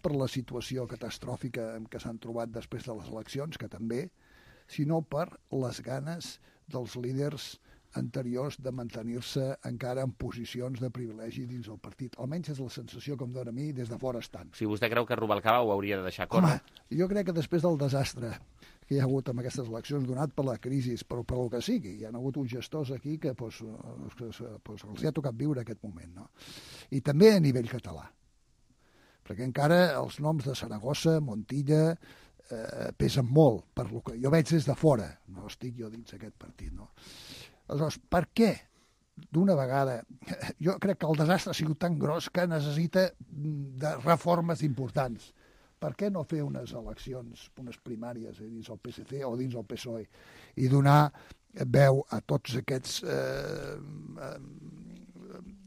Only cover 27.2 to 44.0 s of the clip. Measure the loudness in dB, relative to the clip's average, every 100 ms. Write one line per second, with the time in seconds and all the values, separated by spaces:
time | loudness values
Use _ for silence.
27.2 | 10 10 6 4 0 -6 -8 -12 -14 _
28.2 | _ _ _ _ _ _ _ _ _ _
29.2 | -10 -6 -2 2 6 8 8 4 -2 -2
30.2 | 0 0 0 -4 -6 -4 -2 2 4 4
31.2 | 2 -4 -4 -2 4 6 6 2 -10 -20
32.2 | -20 _ -12 -8 -8 -6 -6 0 2 4
33.2 | 6 10 10 8 -2 -6 -4 -6 -8 -2
34.2 | 4 4 6 2 2 4 6 6 0 -10
35.2 | -16 -14 -14 -10 -10 -8 -10 -12 -16 -14
36.2 | -16 -16 -20 -12 -10 -10 -14 -20 -20 -20
37.2 | -18 -18 -18 _ -4 -2 0 -2 2 2
38.2 | 2 6 6 6 -6 _ _ _ _ -20
39.2 | 0 4 6 6 4 2 2 0 -8 -16
40.2 | -10 -8 -8 -2 0 2 0 0 2 4
41.2 | 4 4 2 -2 0 0 0 2 0 0
42.2 | -2 0 2 2 0 0 2 4 2 0
43.2 | -14 -6 -4 -4 -6 -4 -4 0